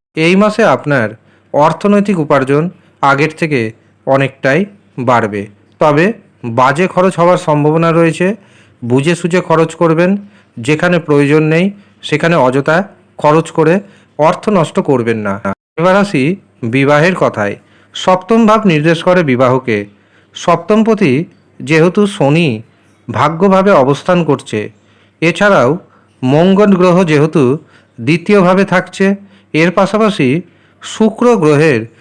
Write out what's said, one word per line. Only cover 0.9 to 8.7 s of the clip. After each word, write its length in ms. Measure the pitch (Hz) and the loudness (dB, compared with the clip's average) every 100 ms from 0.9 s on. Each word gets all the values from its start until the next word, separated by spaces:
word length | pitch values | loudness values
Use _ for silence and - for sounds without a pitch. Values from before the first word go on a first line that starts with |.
| 139 107 113 _ _ _ | -2 -2 -8 _ _ _
অর্থনৈতিক 600 | 139 156 165 202 202 202 180 | 0 0 0 0 0 0 -2
উপার্জন 440 | 143 143 131 143 175 - _ _ | 0 0 0 -2 -2 -8 _ _
আগের 300 | 143 139 156 151 | 0 0 -2 -4
থেকে 220 | 165 139 110 - _ _ - | -4 -4 -4 -10 _ _ -2
অনেকটাই 540 | 135 135 - 135 151 202 - _ - | 0 -2 -4 -2 -2 -2 -10 _ -8
বাড়বে, 440 | 123 120 110 104 101 - _ - | -2 0 -2 -6 -10 -16 _ -2
তবে 260 | 156 147 185 226 _ _ 120 117 | 0 2 0 -2 _ _ -6 0
বাজে 280 | 127 143 185 | 0 0 -2
খরচ 260 | 180 185 170 | 0 0 2
হওয়ার 220 | 175 180 - | 0 0 0
সম্ভাবনা 440 | 151 147 160 165 | 0 0 0 0
রয়েছে। 360 | 165 165 160 185 220 _ _ _ | 2 0 0 -4 -4 _ _ _